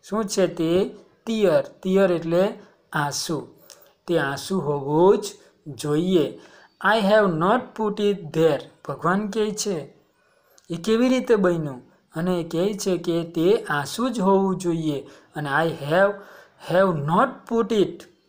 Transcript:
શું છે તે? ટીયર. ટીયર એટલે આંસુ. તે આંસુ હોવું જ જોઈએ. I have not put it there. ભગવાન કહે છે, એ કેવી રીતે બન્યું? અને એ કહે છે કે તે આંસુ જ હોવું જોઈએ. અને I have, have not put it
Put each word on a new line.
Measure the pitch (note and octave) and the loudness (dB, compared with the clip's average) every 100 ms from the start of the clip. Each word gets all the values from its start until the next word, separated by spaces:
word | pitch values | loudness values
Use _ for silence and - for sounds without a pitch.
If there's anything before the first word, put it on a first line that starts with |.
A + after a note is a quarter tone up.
શું | - G#3 | -6 -4
છે | G#3 - F3+ | -4 0 0
તે? | - D#3+ F3 A3 - - _ - | 0 0 2 0 -6 -20 _ -6
ટીયર. | A3 G3 D3 - - | 0 4 2 0 -8
ટીયર | F#3+ F#3+ G3 | 0 2 4
એટલે | F3 D#3+ E3+ G3 A#3 - _ _ | 2 0 2 2 -2 -18 _ _
આંસુ. | D#3+ C#3+ C#3 - D#3 A#2 - _ - _ _ - | -4 -2 -4 -6 -6 -8 -20 _ -20 _ _ -2
તે | E3+ | -2
આંસુ | C#3 C#3 - F#3+ | -2 -6 -4 -4
હોવું | D3 C#3+ C#3 D3+ F3+ G#3+ | -2 -4 0 4 6 4
જ | - - _ _ - | 0 -14 _ _ -18
જોઈએ. | C3+ D3 D3 F3+ F#3 C#3 - - - - _ F#3+ A3 | -10 -4 -2 2 2 2 -4 -20 -20 -20 _ 0 2
I | |
have | G3 G#3+ G3+ | 4 4 4
not | D#3+ F3 A#3+ B3 - | 2 2 0 -2 -6
put | G#3+ G#3 | -4 -2
it | G#3 G3 E3 D#3 | -2 -2 -4 2
there. | D#3+ C#3 - _ - | 2 2 -6 _ -14
ભગવાન | C#3 E3 F#3+ G#3+ | -6 -2 0 -2
કહે | G#3+ G#3+ | -2 -4
છે, | G#3 G#3 F3 C#3 _ _ _ _ _ _ _ _ | -4 -4 -4 -8 _ _ _ _ _ _ _ _
એ | E3 | -8
કેવી | E3+ A3 B3 | 0 2 4
રીતે | B3+ B3+ A3 | 2 2 4
બન્યું? | F3+ E3+ D3+ B2 - _ _ | 4 2 -4 -8 -18 _ _
અને | D#3+ F3+ F3+ | -6 -2 -2
એ | E3 | -2
કહે | E3 F#3+ | -2 -2
છે | G3 G3+ F3+ | -2 -2 -2
કે | E3+ E3+ | 0 -2
તે | E3+ E3+ E3 G#3 - | -2 0 2 2 2
આંસુ | D3 C#3 - B3 | -4 -4 -4 -4
જ | A#3 | 0
હોવું | F#3+ G3 G3 F#3 | 2 4 2 -2
જોઈએ. | F3 E3 D#3 C#3 C3+ - _ | -2 -2 -2 -4 -8 -20 _
અને | - D3 | -8 -2
I | C#3 E3 D3 C#3+ | 0 0 -2 -2
have, | E3 G3 G3 - - - _ - | 2 2 0 -14 -20 -20 _ -2
have | E3+ F#3+ D#3+ | 2 2 0
not | C#3+ F3 B3+ - - | 0 2 0 -2 -4
put | A#3 A#3 A3+ | -2 0 2
it | F3+ - - _ | 0 -2 -18 _